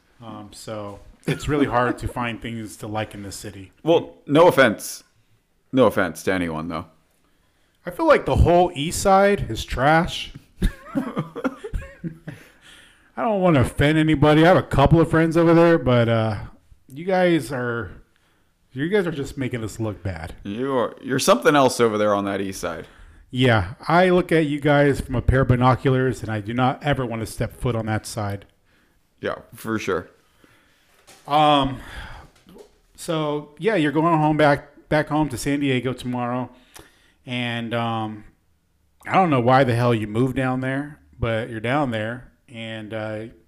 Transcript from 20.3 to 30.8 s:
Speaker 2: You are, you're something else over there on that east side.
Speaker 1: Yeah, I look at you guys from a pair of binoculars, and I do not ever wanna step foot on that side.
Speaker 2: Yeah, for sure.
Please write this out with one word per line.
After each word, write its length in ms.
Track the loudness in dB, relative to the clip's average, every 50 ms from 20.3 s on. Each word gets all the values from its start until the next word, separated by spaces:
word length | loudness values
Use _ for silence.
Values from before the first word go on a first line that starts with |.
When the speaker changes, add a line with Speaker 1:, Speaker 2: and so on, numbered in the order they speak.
| -14 -14 -12
Speaker 2:
You 320 | -10 -8 -6 -4 -2 0
are, 180 | 0 -2 -2 -4 -8
you're 180 | -6 -4 -4 0
something 360 | 2 2 2 4 4 2 4
else 240 | 4 4 4 4 2
over 180 | 2 2 2
there 160 | 2 2 2 2
on 120 | 0 0
that 160 | -2 -4 -6
east 180 | -6 -8 -8 -8
side. 280 | -8 -8 -8 -10 -14 -18 _ -20 -20 -20 -20 -20 _ _
Speaker 1:
Yeah, 420 | -2 2 2 4 4 2 0 -2 -8 -10 -4
I 220 | 0 2 4 4 4
look 220 | 4 2 2 2
at 140 | 2 2 2
you 140 | 0 -2 0
guys 420 | 2 2 4 4 4 4 2 0
from 140 | -4 -4 -4
a 60 | -2
pair 200 | 0 2 2 2
of 60 | 2 2
binoculars, 720 | 2 4 4 4 2 2 2 0 0 0 0 -2 -4 -4
and 100 | -6 -8
I 80 | -6 -6
do 120 | -6 -6 -2
not 280 | 0 0 0 -2 -2 -2
ever 220 | -4 -2 -2 -4
wanna 200 | -6 -6 -8 -8
step 280 | -8 -8 -8 -8 -8 -8 -6
foot 160 | -4 -4 -4
on 120 | -4 -4
that 180 | -4 -4 -4 -6
side. 400 | -8 -10 -8 -6 -6 -8 -10 -12 _ _ _ _ _ _ _ _ _ _ _ _ _ _ _
Speaker 2:
Yeah, 160 | -8 -8 -8 -8 -12 _ -20
for 240 | -12 -8 -6 -6 -4
sure. 300 | -4 -4 -4 -4 -6 -10 _ _ _ _ _ _ _ _ _ _ _ _ _ _